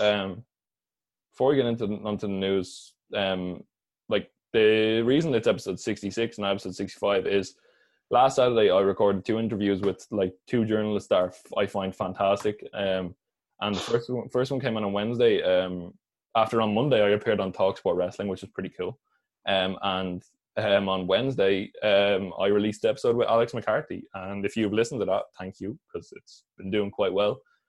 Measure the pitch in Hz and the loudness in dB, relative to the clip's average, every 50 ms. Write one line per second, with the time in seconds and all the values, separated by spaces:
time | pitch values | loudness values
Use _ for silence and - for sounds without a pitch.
0 | 104 104 104 101 95 98 90 117 - _ _ _ _ _ _ _ _ _ _ _ | 2 2 2 2 -2 -6 -8 -10 -14 _ _ _ _ _ _ _ _ _ _ _
1 | _ _ _ _ _ _ _ - 127 135 147 135 123 120 117 117 113 98 107 - | _ _ _ _ _ _ _ 0 2 2 2 2 2 0 0 -2 -2 -4 -4 -4
2 | 107 107 104 98 - 101 98 95 95 98 98 95 90 - - - - - _ _ | -4 -6 -6 -4 -4 -4 -4 -2 0 0 0 0 -2 -4 -10 -18 -20 -20 _ _
3 | _ _ - 101 98 95 95 92 90 90 87 - - _ _ _ _ _ _ _ | _ _ -4 -2 -2 -2 -2 -2 -4 -6 -8 -10 -14 _ _ _ _ _ _ _
4 | _ - 107 101 92 - _ _ _ _ - 113 107 107 110 110 110 110 110 113 | _ -2 -2 -2 -2 -4 _ _ _ _ 2 4 6 6 6 4 4 2 2 2
5 | 117 123 135 156 165 165 127 110 107 117 104 - - 104 92 - - 113 104 - | 2 2 2 2 2 2 0 2 2 2 0 0 -2 -6 -8 -6 -4 -6 -6 -4
6 | 101 98 95 113 117 113 - - 101 98 98 98 - 98 90 - 101 95 - - | -6 -6 -4 -4 -4 -4 -4 -4 -4 -2 -2 -4 -6 -8 -8 -8 -8 -8 -6 -4
7 | 101 - - 98 92 - 98 98 95 - - _ _ _ _ _ _ _ _ _ | -2 0 0 0 0 2 0 0 0 -2 -8 _ _ _ _ _ _ _ _ _
8 | _ _ - 123 131 135 135 135 123 123 120 113 107 95 90 98 98 98 95 - | _ _ 4 4 4 4 4 4 2 4 4 4 6 6 6 4 4 2 2 2
9 | 107 101 98 95 - - 107 113 113 107 113 98 104 101 98 92 101 101 90 - | 2 2 2 0 -2 -2 -2 -2 -2 -2 -2 0 0 0 0 0 0 -2 -2 -4
10 | - - 113 104 95 92 - - _ - - 120 110 107 107 107 107 107 107 101 | -6 -6 -2 -2 -2 -2 -4 -8 _ -4 -2 0 0 2 0 0 0 0 -2 -4
11 | - - 107 95 107 107 - - - - - 113 101 98 - 101 95 95 - - | -2 0 2 2 2 0 -4 -10 -18 -8 -4 -2 -2 -2 -2 -4 -4 -4 -4 -6
12 | 104 92 92 - 101 98 101 101 - - 139 - - - - 107 101 95 95 95 | -6 -6 -4 0 0 2 2 2 0 -4 -4 -6 -10 -12 -6 -4 -2 -2 -2 -2
13 | 92 87 - - _ _ _ _ _ _ _ _ 104 104 101 90 - - 117 127 | -4 -6 -10 -14 _ _ _ _ _ _ _ _ -2 -2 -2 -2 -2 -2 -2 -2
14 | - - 127 120 104 131 - 123 131 - 139 131 135 123 113 110 107 98 98 101 | -2 -4 -6 -6 -6 -4 -2 -2 -2 0 -2 -4 -4 -4 -4 -2 -2 -2 -2 -2
15 | 104 113 123 117 123 117 104 90 80 92 92 92 92 92 90 90 85 92 - _ | -2 -2 0 2 4 4 4 4 2 2 2 2 0 0 -4 -8 -10 -12 -16 _
16 | _ _ _ _ _ _ - 113 110 - 117 113 113 107 104 110 135 151 127 110 | _ _ _ _ _ _ 0 0 0 2 2 0 0 2 2 0 2 2 4 4
17 | 104 101 104 104 - 117 107 98 98 95 - - 95 98 95 - - 95 85 90 | 4 4 2 2 2 0 0 0 -2 -4 -2 0 0 0 0 0 -2 -2 0 0
18 | 90 90 - - 101 101 92 - - - _ - 95 87 - - 90 90 - - | -2 -2 -4 -6 -6 -6 -6 -6 -10 -12 _ -10 -10 -8 -8 -8 -8 -8 -8 -12
19 | _ _ _ _ _ _ _ _ - - 98 95 92 95 95 - 101 98 92 92 | _ _ _ _ _ _ _ _ -4 0 0 0 0 0 -4 -4 -4 -4 -2 -2
20 | 95 90 90 92 - _ _ _ _ _ _ 110 107 101 101 101 98 95 95 95 | -4 -4 -6 -8 -12 _ _ _ _ _ _ -4 2 2 4 4 4 2 0 -2
21 | 90 90 92 104 127 135 131 110 98 98 98 95 101 - - - 107 107 101 101 | 0 2 2 2 2 0 0 2 2 2 2 0 -2 -6 -8 -2 2 4 4 4
22 | 101 101 101 95 98 92 - - 95 101 104 104 104 107 104 - - 110 107 - | 4 4 2 0 -2 -4 -4 -2 0 2 2 2 2 0 -2 0 0 0 0 0
23 | - 123 117 120 117 104 113 117 117 117 - 117 - - 110 - - - 92 - | 0 0 2 2 2 2 2 2 2 0 -2 -4 -2 -2 -2 -2 -2 -6 -10 -12
24 | - - - 98 92 95 101 101 98 101 - 113 110 101 101 107 117 117 143 117 | -12 -12 -12 -12 -10 -8 -6 -6 -6 -4 -2 0 0 0 2 0 0 0 -2 -4
25 | 98 92 95 104 - - _ - 92 95 - - 95 98 147 - _ _ - - | -2 -2 -2 -2 -2 -6 _ -14 -14 -14 -12 -10 -10 -10 -10 -12 _ _ -14 -14
26 | - - - - - - - - _ _ _ - 95 95 101 107 101 101 - - | -14 -16 -20 -20 -20 -20 -20 -20 _ _ _ -14 -8 -4 -2 -2 -2 -4 -2 -2
27 | 101 95 90 98 104 104 120 - _ _ _ _ _ | -2 0 0 0 0 0 -2 -4 _ _ _ _ _